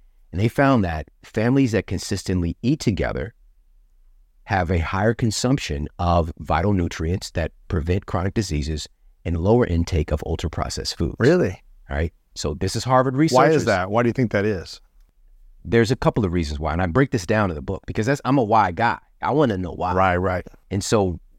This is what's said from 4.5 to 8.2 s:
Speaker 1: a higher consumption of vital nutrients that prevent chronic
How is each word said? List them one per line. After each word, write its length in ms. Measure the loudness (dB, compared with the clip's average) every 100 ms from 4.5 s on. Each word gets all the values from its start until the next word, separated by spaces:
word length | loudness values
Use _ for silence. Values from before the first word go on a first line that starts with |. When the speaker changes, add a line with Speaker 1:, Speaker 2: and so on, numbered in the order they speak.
| -2 0
Speaker 1:
a 60 | 0
higher 340 | 0 0 0
consumption 760 | 0 -2 0 0 0 -2 -6 -8 -4
of 320 | 2 2 0 -4
vital 340 | -2 0 2
nutrients 580 | 2 0 -2 -4 -4 -4
that 200 | -6 -6 -8 -6
prevent 380 | -4 0 -2 -2
chronic 280 | -4